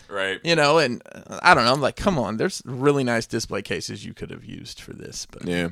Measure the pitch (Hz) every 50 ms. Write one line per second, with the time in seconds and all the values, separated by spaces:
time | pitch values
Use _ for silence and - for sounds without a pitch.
0 | - - - 98 95 95 95 - - 165 170 160 147 143 151 165 151 127 120 -
1 | - - - - - - - - - 175 180 139 113 117 131 147 135 107 - -
2 | - 202 185 143 113 95 110 110 143 190 - - - - 135 123 135 143 143 139
3 | 131 120 117 113 113 - - 117 - - 113 101 104 - - 82 - - 107 107
4 | 101 95 98 - - - - - - - 87 - - - - - - - - -
5 | - - - - - - - - - 87 87 87 87 85